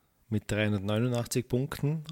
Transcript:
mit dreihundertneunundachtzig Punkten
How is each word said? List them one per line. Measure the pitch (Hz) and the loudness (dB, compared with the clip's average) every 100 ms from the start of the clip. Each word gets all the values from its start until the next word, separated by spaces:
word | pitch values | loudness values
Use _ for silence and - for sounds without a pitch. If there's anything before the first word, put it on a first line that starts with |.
| _ _ - | _ _ -4
mit | 107 - | -2 0
dreihundertneunundachtzig | 104 107 104 98 107 123 120 117 127 - | 0 2 2 0 0 2 0 -2 -2 0
Punkten | 123 143 - 143 160 151 | 0 -2 -2 -2 -2 -2